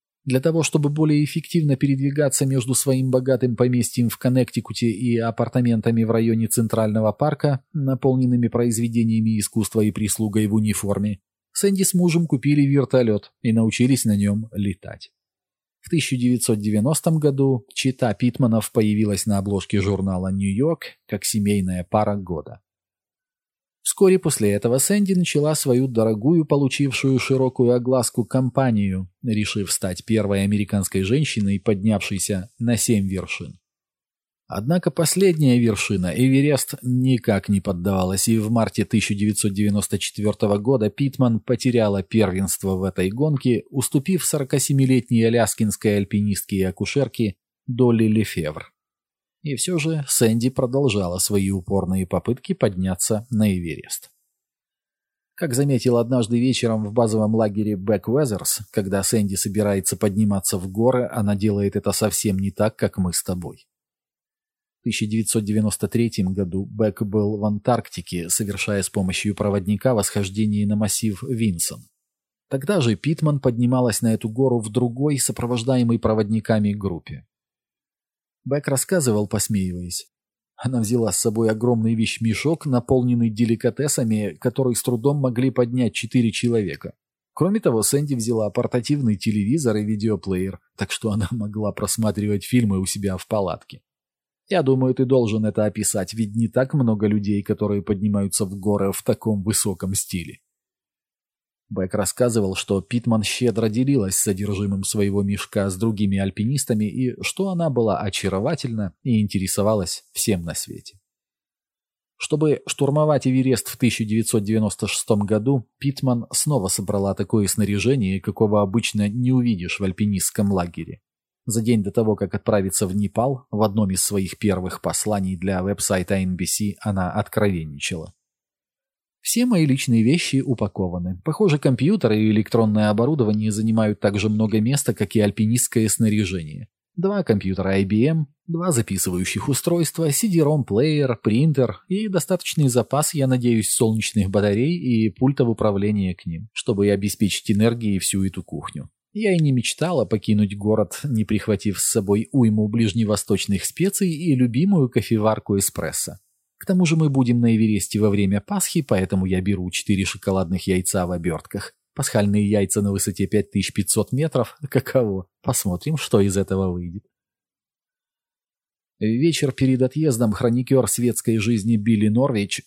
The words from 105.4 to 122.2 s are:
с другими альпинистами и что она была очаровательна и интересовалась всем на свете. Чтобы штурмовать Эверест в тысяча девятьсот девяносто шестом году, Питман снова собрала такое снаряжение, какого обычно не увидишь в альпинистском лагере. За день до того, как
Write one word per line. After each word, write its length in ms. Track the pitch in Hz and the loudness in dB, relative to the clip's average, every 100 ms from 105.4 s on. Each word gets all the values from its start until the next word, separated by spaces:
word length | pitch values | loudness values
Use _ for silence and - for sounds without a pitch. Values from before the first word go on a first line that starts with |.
| - 110 98 | -4 -2 -2
с 80 | 92 | 0
другими 420 | 113 104 104 98 | -2 0 0 0
альпинистами 640 | 98 - 107 143 - 113 104 | -2 -2 -2 -2 -2 0 -2
и 300 | - 127 113 | -2 -4 -4
что 280 | - - 196 | -8 -4 -4
она 220 | 180 165 | -2 0
была 280 | 123 113 95 | 0 0 0
очаровательна 920 | 95 - 101 95 117 165 131 113 98 - | -2 -4 -2 -2 -2 -4 -4 -4 -6 -6
и 200 | - 113 | 0 2
интересовалась 800 | 104 101 92 - 101 110 87 - _ | 2 -2 -2 0 0 2 -2 -6 _
всем 320 | - - 95 | -6 -2 -2
на 100 | 82 | -2
свете. 460 | 78 - - - - _ _ _ _ _ _ _ _ _ _ _ - | -8 -10 -12 -18 -20 _ _ _ _ _ _ _ _ _ _ _ -14
Чтобы 440 | - 151 156 135 - | -4 0 2 0 -2
штурмовать 580 | - 139 147 151 147 131 | -2 0 2 2 2 2
Эверест 440 | 127 131 123 - | 2 2 0 -2
в 80 | - | -2
тысяча 280 | 123 - 110 | 0 0 -2
девятьсот 380 | 110 110 113 | 0 2 0
девяносто 440 | 101 110 107 - 104 | 0 0 0 -2 -6
шестом 340 | - - 107 | -4 0 0
году, 460 | 101 107 110 139 - - | 2 0 0 -2 -2 -8
Питман 480 | 139 135 131 120 113 | -6 -2 -2 -2 -2
снова 360 | - - 143 95 | -4 0 0 0
собрала 480 | - 92 101 98 95 | -4 -2 -2 0 -2
такое 320 | 101 113 98 | 0 0 0
снаряжение, 720 | - 101 101 107 139 98 95 | 0 0 0 0 2 0 -2
какого 400 | 101 98 110 104 | -4 0 2 2
обычно 480 | 101 110 104 107 104 | 2 0 -2 0 0
не 220 | 113 123 | 0 0
увидишь 480 | 131 120 101 87 - | 2 2 0 -4 -4
в 40 | |
альпинистском 680 | 98 90 104 98 - - 101 | -4 -2 0 0 -2 -2 0
лагере. 500 | 95 87 85 82 87 _ _ _ _ - | 0 -2 -6 -12 -14 _ _ _ _ -6
За 160 | 113 | -2
день 200 | 110 117 | 2 2
до 100 | 101 | 2
того, 240 | 107 110 | 0 0
как 200 | 101 | 0